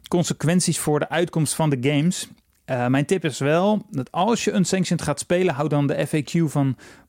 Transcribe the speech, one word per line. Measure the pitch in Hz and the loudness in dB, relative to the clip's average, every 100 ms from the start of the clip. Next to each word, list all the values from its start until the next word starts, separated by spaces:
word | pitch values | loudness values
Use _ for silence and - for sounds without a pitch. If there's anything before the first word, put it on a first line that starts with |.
| - | -2
consequenties | 175 165 - 147 180 175 151 | 0 0 -2 0 2 2 0
voor | - 147 | 0 0
de | 143 | 0
uitkomst | 156 175 170 147 | -2 0 0 -2
van | - 160 | 0 0
de | 135 | 2
games. | 131 147 165 185 - - _ _ - | 2 2 2 -2 -8 -16 _ _ -6
Eh, | 127 123 | -2 2
mijn | 135 147 | 2 2
tip | 190 165 | 0 -2
is | 123 | -2
wel | 139 160 196 214 - | 0 2 2 0 -2
dat | 131 127 | -8 -6
als | 156 202 233 | -2 0 0
je | - | 0
Unsanctioned | 202 175 190 175 170 | 0 2 0 0 -2
gaat | - 143 | -2 -4
spelen, | - 180 185 | -2 0 0
hou | 135 147 | -2 0
dan | 147 143 | 0 0
de | - 156 | 0 -2
F | |
A | 156 | -2
Q | 139 170 160 | -2 0 0
van | 147 139 127 - - | 0 0 -2 -10 -20